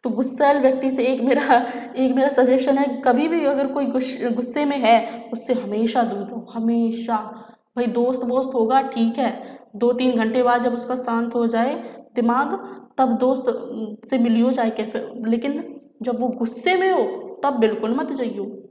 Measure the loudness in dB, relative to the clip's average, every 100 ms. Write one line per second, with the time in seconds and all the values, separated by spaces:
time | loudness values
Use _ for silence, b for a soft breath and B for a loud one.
0 | -4 -2 -4 2 4 6 4 2 -2 0
1 | 0 0 2 2 4 4 4 B B 0
2 | 2 4 2 4 4 4 4 2 2 2
3 | 2 4 2 2 2 0 0 -2 -2 -2
4 | -2 -4 -4 -2 -2 -2 0 2 6 4
5 | 4 -10 -10 -10 -2 -2 -2 -2 0 0
6 | 0 -4 -8 -10 -10 -4 0 2 0 -2
7 | -4 -4 -6 B B B _ -4 -2 0
8 | 0 0 -2 -2 0 0 2 2 0 0
9 | 0 0 -2 -4 -14 -18 -18 -2 0 2
10 | 2 2 0 2 2 2 0 -2 -6 -6
11 | -2 -2 -2 0 0 2 0 -2 B B
12 | -8 -2 0 2 0 -4 B B B 0
13 | 2 4 2 2 -2 -4 -8 -8 -8 -10
14 | -4 0 4 4 4 2 0 -2 -6 -6
15 | -8 -6 -2 0 -2 -6 -8 -16 -20 _
16 | -6 -2 -2 -2 -6 -2 0 2 2 2
17 | 0 -4 -12 -4 -2 2 2 2 -2 -2
18 | -2 -4 -6 -6 -10 -12 -20